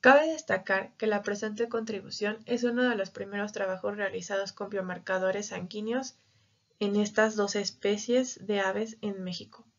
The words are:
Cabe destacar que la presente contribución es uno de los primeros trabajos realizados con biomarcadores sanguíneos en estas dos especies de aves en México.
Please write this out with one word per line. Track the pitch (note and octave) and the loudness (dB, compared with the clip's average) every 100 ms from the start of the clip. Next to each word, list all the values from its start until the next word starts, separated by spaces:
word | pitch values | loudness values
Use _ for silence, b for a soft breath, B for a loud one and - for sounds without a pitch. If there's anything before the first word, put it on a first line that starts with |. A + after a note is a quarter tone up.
Cabe | B3 C#4+ D#4+ | 10 8 8
destacar | D#4 - F#3+ F#3 F#3+ G3 _ | -2 -2 -2 2 0 0 _
que | G#3+ | 0
la | G3+ | 0
presente | G#3 G3+ G#3+ G#3+ A#3 | 0 -4 -4 -2 -2
contribución | A3+ A3 G3+ G3 - G#3 A3 - | -2 -4 -8 -8 -4 -4 -4 -4
es | B3 | 0
uno | A#3+ A#3+ B3+ | 0 2 2
de | |
los | A3 F#3+ | 2 -4
primeros | - G3 G3+ G#3 | -6 -6 -4 -4
trabajos | G#3 G3 F#3 G3+ G#3 | -2 -2 -2 -4 -2
realizados | G3 F#3+ F3 G3 G3 | -4 -4 -4 -4 -4
con | - G3 | -6 -6
biomarcadores | G3+ F#3 F3+ - F#3 F#3 G3 G#3 | -4 -4 -6 -4 0 0 0 -4
sanguíneos | F#3 F3+ G#3+ G#3+ B3 C4 b b b b b _ _ | -8 -8 -6 -2 -2 -4 b b b b b _ _
en | G3+ G#3 | 0 2
estas | G#3 - A3 G#3+ | 2 2 2 2
dos | G3+ G#3 | 0 0
especies | G3 - G3+ G#3 A3+ A#3+ B3+ - F#3+ | -4 -2 0 0 2 2 2 -6 -2
de | G3+ | 0
aves | F#3+ G3+ A3 - | 2 0 -4 -4
en | G#3 F#3+ | -6 -4
México. | F#3 F3 - - - | -6 -8 -12 -20 -20